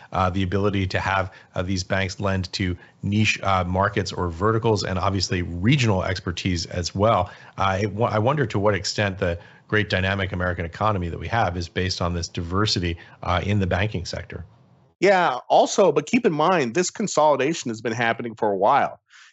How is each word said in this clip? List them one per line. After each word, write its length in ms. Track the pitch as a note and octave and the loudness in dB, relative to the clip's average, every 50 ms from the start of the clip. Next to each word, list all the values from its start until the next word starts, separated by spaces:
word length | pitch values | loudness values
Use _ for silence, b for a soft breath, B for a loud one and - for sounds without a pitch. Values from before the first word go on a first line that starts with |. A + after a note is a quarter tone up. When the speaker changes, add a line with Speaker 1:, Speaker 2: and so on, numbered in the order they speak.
| B B | B B
Speaker 1:
uh, 160 | - F2 F#2 F#2 | -2 -2 0 0
the 140 | F2 G2 | 0 0
ability 440 | G2 F2+ F#2+ G2 G2 G#2 G2 G2+ F#2+ F#2 | 0 0 0 0 0 2 0 0 0 -2
to 120 | - F#2+ | -2 -2
have, 320 | E2+ F#2+ G2 G2 F#2 F#2 B B B B - | -2 0 0 0 -2 -4 B B B B -6
uh, 80 | F#2+ | -6
these 200 | F#2 F2+ G2 F2+ | -4 -2 -2 -4
banks 380 | F2+ - G2+ F#2+ F#2+ F2+ - - | -2 -2 -2 -2 -2 -2 -4 -4
lend 320 | G2+ G2 F#2+ F#2+ F#2 - | -2 -2 0 -2 -2 -4
to 240 | - - G2+ F2+ F2+ - B B B B | -4 -4 -2 -2 -4 -6 B B B B
niche, 380 | - G#2 G2+ G#2+ A2 G#2+ - - | -4 0 2 2 2 2 0 0
uh, 220 | - F#2+ G2 F#2 F2+ | 0 0 0 2 0
markets 480 | F2 F2+ F#2 G2 G#2 G#2 G#2 F#2+ - | 0 0 0 0 0 0 -2 -4 -4
or 160 | - - F#2 F2 | -4 -4 -4 -4
verticals, 560 | E2 D#2+ F#2+ A2 A2+ A2+ A2+ A#2 A2 F#2+ - | -2 0 0 2 2 2 2 2 2 0 0
and 140 | - F#2 F2+ | -2 -2 -2
obviously 420 | F2 G2 G2 G2 F#2 - G2 F2+ | 0 0 0 0 -2 -2 -2 -2
regional 640 | F2 E2+ E2+ F2 F2+ A2+ D3+ D3 B2 A2+ G2+ F#2 E2+ | -4 -4 -4 0 2 2 4 4 4 2 2 2 0
expertise 640 | E2+ F#2 - - F#2+ E2+ - - G2 F2+ E2+ D#2 | -2 -4 -4 -4 -6 -6 -4 -2 -2 -2 -2 -4
as 280 | - - F2+ E2+ - - | -6 -6 -6 -6 -4 0
well. 360 | G2 G2+ A2+ A2+ F#2+ F2 B B B B B B | 2 2 4 4 2 0 B B B B B B
Uh, 220 | B F#2+ G2 F#2+ F#2+ | B 0 0 0 0
it, 100 | G#2+ G#2 F#2 G#2 | -2 -2 -2 0
I 160 | A#2 G2+ G2 G#2+ | 0 0 0 2
wonder 260 | G#2+ B2 D3 D#3 B2+ | 2 2 0 0 0
to 140 | G#2+ - G#2+ | -2 0 0
what 160 | G2 G#2+ G#2 | 2 2 2
extent 440 | F2+ F#2 - - - G#2+ G2 F#2+ F#2+ | 0 -2 -4 -2 0 0 -2 0 -2
the 200 | F#2+ F2 E2+ F2 B B B B B B | -2 -2 -2 -4 B B B B B B
great 200 | - G#2 G#2 - | 0 0 0 2
dynamic 440 | G#2 F#2 F#2 F#2+ G2 G2 F#2+ F#2 | 0 0 2 0 0 0 -2 -2
American 340 | G2 F#2 F2+ F2+ F2+ F2+ F2 | -2 -2 -2 -2 -2 -2 -6
economy 420 | E2 - - G#2 A2 G#2 F#2+ F2 E2+ | -6 -4 -2 0 0 0 0 -2 -4
that 100 | E2 E2+ | -6 -6
we 100 | E2+ - | -6 -2
have 280 | - A#2 A2 F2+ E2+ | 0 0 0 0 -2
is 100 | F#2 E2+ | -4 -6
based 360 | - - F#2+ F2+ F#2 F2+ - | -6 -4 -4 -2 -2 -2 -2
on 100 | F#2 F2 | -2 -2
this 160 | F2 E2+ E2 - | -2 -4 -6 -6
diversity, 680 | - - F2 E2 F2+ G2 G#2+ G#2+ - - F2 F2 E2+ B B B B B | -6 -8 -6 -2 0 0 0 0 0 -2 -2 -2 -4 B B B B B
uh, 180 | - E2+ F2+ F2+ | -4 -2 -2 -2
in 160 | E2 F#2+ G#2 G2+ | 0 0 0 0
the 80 | G2 | 0
banking 380 | F2+ F#2 F2 G2+ G#2+ - F2+ E2 | 0 0 0 -2 -2 -4 -6 -8
sector. 400 | - - - - - - E2+ E2 - _ _ _ _ _ _ _ _ _ - | -8 -10 -10 -12 -12 -14 -14 -14 -16 _ _ _ _ _ _ _ _ _ 2
Speaker 2:
Yeah, 400 | E3 F#3+ G3 F#3 F3 D3+ C3 A#2+ - - | 4 4 6 6 4 2 0 -2 0 4
also, 440 | C3+ E3 A#3+ C#4 - - G3+ F3 | 4 4 4 4 4 4 4 4
but 120 | C#3+ D3+ C#3+ | 4 2 0
keep 220 | - - B3+ - | 0 2 2 2
in 80 | G#3+ E3 | 2 2
mind, 400 | D3 D3+ F3 F#3+ E3+ C#3 A#2+ A2 | 2 4 4 4 4 2 0 0
this 160 | E3+ F3+ - | 0 -2 -2
consolidation 800 | - - A3 F3+ - - D3 D#3 C#3+ C3 B2+ C#3+ E3 - - C3 | -2 -4 -4 -2 2 4 4 4 4 2 2 0 -2 -4 -4 -6
has 100 | A2+ A2 | -6 -4
been 140 | A2 B2 A2+ | -4 -4 -2
happening 400 | A2+ A#2+ A#2 A2+ - A#2+ A#2+ A2 | 0 0 0 0 -2 -4 -10 -6
for 160 | - - G#2+ | -2 0 0
a 60 | G2+ F#2+ | 2 2
while. 420 | F#2+ A2 C#3+ B2 G#2 - - - _ b b b b b | 4 4 4 4 2 0 -2 -8 _ b b b b b